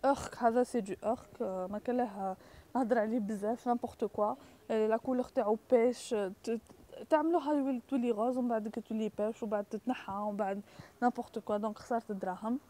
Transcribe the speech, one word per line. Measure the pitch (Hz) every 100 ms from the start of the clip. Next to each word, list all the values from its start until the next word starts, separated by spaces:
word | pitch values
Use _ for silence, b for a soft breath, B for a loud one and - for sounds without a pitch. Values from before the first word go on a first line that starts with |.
اورك، | 262 277 - -
هذا | 233 233
سي | 247 247
دو | 196 -
اورك، | 214 254 - -
آه، | 214 190 185
ما | 208
كان | - 247
له | 240 196 190 185 B B B
نهضر | 240 233 240
عليه | 214 233
بزاف، | 202 208 208 240 247
نامبورط | 240 240 -
كوا. | 214 - 208 262 B B -
آه، | 220 214
لا | 226
كولور | 254 254
تاعو | 247 262 208 220 -
بيش، | 247 240 233 - 220 190 196
ت-، | - 226 - - - - 220
تعملوها | 311 320 339 277
يولي | 294 269 254 -
تولي | 277 240
غوز، | 208 240 254
ومن | 247
بعد | 226 214
كي | 233
تولي | - 220 214 -
بيش، | 208 226
ومن | 214
بعد | 208
تتنحى، | 202 214 - 254 -
ومن | 196 208 202
بعد | 196 196 B B B -
نامبورط | 247 247 240 226
كوا. | - 208
دونك | 214 214
خسرت | - 233 226
الدراهم | 196 190 185 214 262